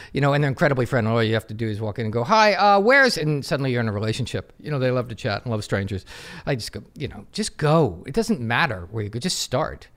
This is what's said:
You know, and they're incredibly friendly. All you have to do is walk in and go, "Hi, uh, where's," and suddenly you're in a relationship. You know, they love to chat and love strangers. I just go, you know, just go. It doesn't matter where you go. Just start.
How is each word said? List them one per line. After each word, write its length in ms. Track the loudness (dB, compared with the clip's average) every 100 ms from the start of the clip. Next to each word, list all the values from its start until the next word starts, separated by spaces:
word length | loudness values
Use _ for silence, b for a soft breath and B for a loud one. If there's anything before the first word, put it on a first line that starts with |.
| B
You 80 | 0
know, 140 | 2
and 100 | 2
they're 60 | 0
incredibly 380 | 2 2 2 0
friendly. 240 | 0 2
All 100 | 2
you 120 | 2 0
have 100 | -2
to 80 |
do 140 | -6 -6
is 100 | -4
walk 200 | -6 -4
in 60 | -4
and 60 |
go, 120 | -2
"Hi, 320 | 2 4 6 4
uh, 240 | 4 6
where's," 400 | 6 6 6 2
and 260 | 0 -2 -2
suddenly 260 | -2 0
you're 100 | 0
in 60 | 0
a 40 |
relationship. 600 | 0 -2 -2 -4 -6 -8 -12
You 120 | -6
know, 80 | -2
they 100 | 0
love 200 | 0 -2
to 60 | -6
chat 280 | -4 -4
and 80 | -2
love 120 | -4
strangers. 400 | -2 -2 -2 -4 B B B -10 -6
I 80 | -4
just 160 | -6
go, 100 | -12 -16 -12
you 120 | -12
know, 200 | -12 -12
just 240 | -8 -8 -2
go. 460 | 2 4 4 0 -4
It 80 | -2
doesn't 260 | 0 0
matter 460 | 0 0 0 -2 -8
where 140 | -6
you 60 | -6
go. 80 | -4
Just 180 | -4 -4
start. 500 | -2 -2 -2 -8 -18